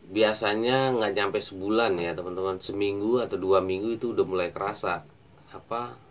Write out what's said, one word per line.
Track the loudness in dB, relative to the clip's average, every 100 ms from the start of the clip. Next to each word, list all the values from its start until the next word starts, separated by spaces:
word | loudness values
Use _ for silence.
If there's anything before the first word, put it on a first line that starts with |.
| -4
biasanya | 2 2 4 0 2 2 2 2
nggak | 2 2 2
nyampe | 0 -2
sebulan | -4 -6 0 2 2 0
ya | -2
teman-teman, | -4 -6 -4 -2 -4
seminggu | -6 -2 -2 0 0 2
atau | 0 -2
dua | 4 4
minggu | 4 -2 -2 -2
itu | -2
udah | 0 0
mulai | 0 -2
kerasa | -4 -6 -4 -4 -4 -8 -20 -20 -20 -20
apa, | -20 -8 -6 -6 -12 -20